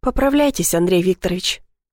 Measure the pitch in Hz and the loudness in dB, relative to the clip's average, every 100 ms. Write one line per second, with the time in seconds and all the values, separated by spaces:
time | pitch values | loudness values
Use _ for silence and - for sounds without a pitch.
0 | 262 - 277 285 294 - 165 170 175 185 | -2 0 2 2 2 0 -2 0 2 2
1 | 180 180 185 180 - - - _ _ | 2 -2 -2 -4 -6 -8 -14 _ _